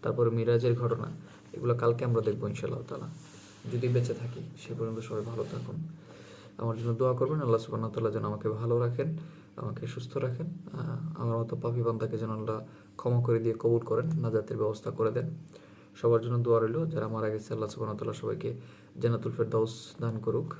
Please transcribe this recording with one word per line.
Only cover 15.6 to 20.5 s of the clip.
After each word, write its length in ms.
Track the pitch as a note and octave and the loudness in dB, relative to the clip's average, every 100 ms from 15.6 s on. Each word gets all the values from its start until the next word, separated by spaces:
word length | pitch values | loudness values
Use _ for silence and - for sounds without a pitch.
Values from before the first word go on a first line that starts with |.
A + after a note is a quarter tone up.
| - - - - | -20 -20 -20 0
সবার 200 | A#2 A#2 | 4 6
জন্য 120 | A#2 A#2+ | 4 2
দোয়া 200 | A#2 A2+ | 6 6
রইল। 160 | A2 C3+ D#3+ | 6 2 0
যারা 220 | A2 A2 | 0 -2
মারা 200 | A2 A2 | 0 0
গেছে, 200 | G#2+ G#2+ | -2 -4
আল্লাহ 140 | A2 G#2+ | -4 -4
সুবহানাহু 260 | - A2 | -2 -4
ওয়া 60 | G#2 | -2
তাআলা 160 | A2 G#2+ | -4 -4
সবাইকে 280 | A2 A2 A#2 A#2+ - - - - | -4 -4 -4 -6 -10 -20 -18 0
জান্নাতুল 320 | B2 A2+ - | 2 2 0
ফেরদাউস 420 | A#2 A2 A2+ A2+ - - - | 0 2 4 2 0 -14 -4
দান 140 | A#2 A2 | -2 -2
করুক 300 | - A#2 D#3+ | 0 0 -2